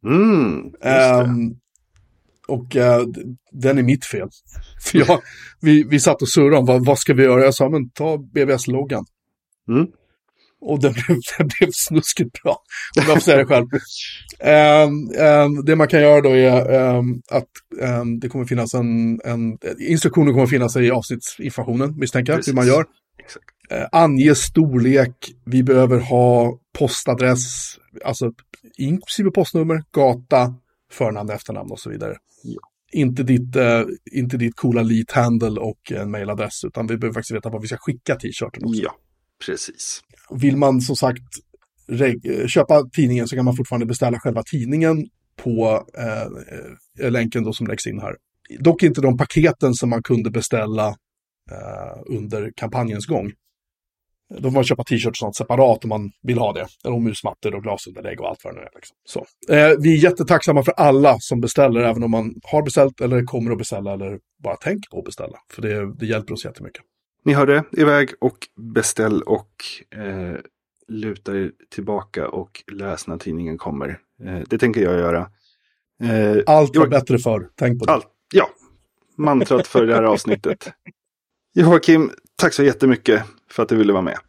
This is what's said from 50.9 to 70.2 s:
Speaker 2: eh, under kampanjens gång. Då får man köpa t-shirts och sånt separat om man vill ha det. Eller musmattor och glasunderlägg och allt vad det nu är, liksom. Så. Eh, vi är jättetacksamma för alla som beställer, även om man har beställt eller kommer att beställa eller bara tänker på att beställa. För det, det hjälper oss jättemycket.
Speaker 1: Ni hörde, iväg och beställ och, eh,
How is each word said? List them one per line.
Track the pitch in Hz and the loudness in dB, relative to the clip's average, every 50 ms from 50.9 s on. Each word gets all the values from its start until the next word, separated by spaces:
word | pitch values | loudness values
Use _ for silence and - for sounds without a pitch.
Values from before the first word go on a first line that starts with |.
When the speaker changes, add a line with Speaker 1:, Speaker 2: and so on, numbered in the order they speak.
| 101 _ _ _ _ _ _ _ _ _ _ - | -4 _ _ _ _ _ _ _ _ _ _ -20
Speaker 2:
eh, | - 92 101 98 98 98 92 87 - - - - - 110 | -20 -18 -16 -16 -14 -14 -14 -16 -16 -18 -12 -10 -10 -10
under | 104 104 113 107 104 107 - | -8 -8 -8 -8 -8 -10 -10
kampanjens | - - 113 110 127 120 113 107 104 104 | -10 -12 -8 -4 -4 -4 -4 -6 -8 -6
gång. | - 165 117 95 - - _ _ _ _ _ _ _ _ _ _ _ _ _ _ _ _ _ _ _ | -6 -6 -4 -4 -8 -12 _ _ _ _ _ _ _ _ _ _ _ _ _ _ _ _ _ _ _
Då | - - | -16 -6
får | 131 131 | -6 -2
man | 131 139 123 | 0 0 2
köpa | - 143 123 117 | 0 0 -4 -2
t-shirts | - 131 117 117 117 | -4 -4 -2 -2 -4
och | 113 - | -6 -6
sånt | 123 104 101 | -8 -8 -8
separat | - 120 - 120 127 135 123 113 - - | -8 -6 -4 2 4 4 4 4 0 -2
om | 117 | -6
man | 107 107 104 101 - _ | -6 -6 -8 -10 -12 _
vill | _ 123 123 - | _ -4 -2 -2
ha | 120 104 92 | -2 -2 -4
det. | 80 78 - _ _ _ | -6 -10 -12 _ _ _
Eller | - 123 117 | -6 -4 -2
musmattor | 117 113 104 - - 104 95 _ - 107 101 | -4 -4 -6 -6 -8 -10 -10 _ -8 -8 -8
och | 101 101 | -6 -8
glasunderlägg | 110 101 98 - - 95 - - 98 90 - | -8 -8 -8 -10 -16 -18 -14 -14 -12 -12 -10
och | - - | -10 -10
allt | - _ _ | -10 _ _
vad | - 90 | -16 -16
det | 87 | -16
nu | - | -20
är, | - _ | -20 _
liksom. | - - - _ _ _ | -20 -20 -20 _ _ _
Så. | _ - - - _ _ _ - - 151 | _ -12 -12 -12 _ _ _ -4 2 4
Eh, | 147 147 156 160 151 | 4 6 6 6 4
vi | 147 160 160 | 4 4 4
är | 151 151 | 6 4
jättetacksamma | 175 175 - 139 - 180 151 - - 151 147 127 | 2 2 0 0 2 2 2 2 2 0 2 2
för | 170 | 0
alla | - - 170 147 135 135 143 143 127 110 | 0 2 4 4 6 6 6 4 4 4
som | - - 135 120 | -2 -6 -4 -4
beställer, | 120 117 - - 139 131 117 117 | -4 -4 0 2 2 2 2 2
även | 120 117 113 117 117 | 0 0 0 -2 -2
om | 113 | -2
man | 113 113 110 113 113 110 _ | -2 -2 -2 -6 -10 -14 _
har | - - 151 147 | -2 -2 -2 -2
beställt | 143 - - 139 139 127 _ | 0 2 2 2 2 0 _
eller | 131 123 127 123 120 | -4 -2 -2 -2 -2
kommer | 123 - 127 113 117 | -2 -6 -6 -4 -4
att | 117 101 | -6 -6
beställa | 107 - - 98 101 101 98 | -6 -10 -8 -8 -8 -8 -10
eller | 98 98 95 104 92 _ _ _ _ - | -8 -10 -12 -12 -14 _ _ _ _ -10
bara | 101 92 | -8 -8
tänker | - - 156 196 208 202 _ | -6 -6 -6 -6 -6 -8 _
på | - 90 | -14 -14
att | - | -12
beställa. | - - - - - - - _ _ - | -14 -14 -14 -16 -16 -16 -20 _ _ -16
För | - | -10
det, | 110 107 104 104 101 98 - - | -8 -6 -6 -6 -8 -10 -10 -10
det | 117 | -6
hjälper | 107 110 110 104 - - | -6 -6 -6 -6 -8 -12
oss | - - | -12 -12
jättemycket. | - - - 98 90 _ - _ _ _ _ _ _ _ _ _ | -16 -16 -16 -20 -20 _ -20 _ _ _ _ _ _ _ _ _
Speaker 1:
Ni | - 143 | 0 2
hörde, | 143 143 139 143 151 151 - | 4 4 4 2 0 0 -4
iväg | - - 156 147 147 143 143 135 - _ | -6 -2 0 2 2 2 0 -2 -4 _
och | - 127 - _ - - _ - 113 113 110 | -4 -4 -4 _ -20 -20 _ -20 -18 -6 -4
beställ | 113 107 - - - 110 110 107 92 | -4 -4 -2 -4 -2 -2 -2 -2 -4
och, | - - 110 104 104 _ _ _ - - - - - _ - | -2 -2 -4 -4 -4 _ _ _ -18 -18 -18 -18 -20 _ -18
eh, | 104 107 98 95 95 | -14 -12 -12 -10 -10